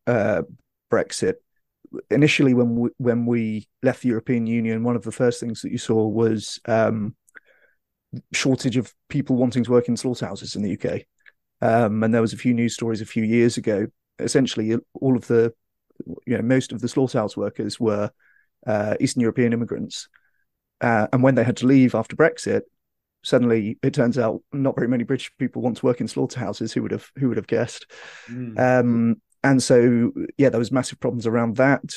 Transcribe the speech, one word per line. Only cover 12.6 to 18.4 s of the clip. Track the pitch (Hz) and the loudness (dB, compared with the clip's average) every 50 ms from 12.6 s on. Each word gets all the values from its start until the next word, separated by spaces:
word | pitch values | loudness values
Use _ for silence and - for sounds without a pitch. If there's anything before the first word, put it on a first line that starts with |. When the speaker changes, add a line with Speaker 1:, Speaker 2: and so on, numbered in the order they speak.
| 117 117 - | 0 -2 -2
Speaker 1:
stories | - 120 113 110 101 | -4 -6 -4 -4 -6
a | 107 | -8
few | - - 117 110 | -6 -4 -2 0
years | 107 113 120 117 120 - | 2 2 4 4 2 2
ago. | 120 104 113 104 95 107 113 _ _ _ _ _ - | 0 -2 -2 0 0 -2 -4 _ _ _ _ _ -6
Essentially, | - - - 147 131 - - 113 110 110 113 113 - _ - | -4 0 2 2 0 0 -2 -4 -2 -2 -2 -2 -4 _ -10
all | - - 135 127 | -4 0 0 0
of | 113 - | 0 0
the, | - 120 117 113 117 - _ _ _ _ _ _ _ _ - - - 82 - - | 0 2 2 2 2 -2 _ _ _ _ _ _ _ _ -18 -16 -14 -14 -12 -6
you | 120 123 | -6 -4
know, | 101 107 | -2 0
most | 120 131 131 - - | 0 0 0 0 -4
of | 127 107 | -8 -6
the | 117 | -6
slaughterhouse | 120 - 143 135 123 - 123 107 98 - | -4 0 0 0 0 0 -2 -2 -2 -4
workers | - 101 98 - - 110 104 - - | -4 -6 -6 -6 -6 -8 -6 -4 -2
were, | 120 110 104 101 104 104 _ _ _ _ _ _ | 0 0 0 0 -4 -6 _ _ _ _ _ _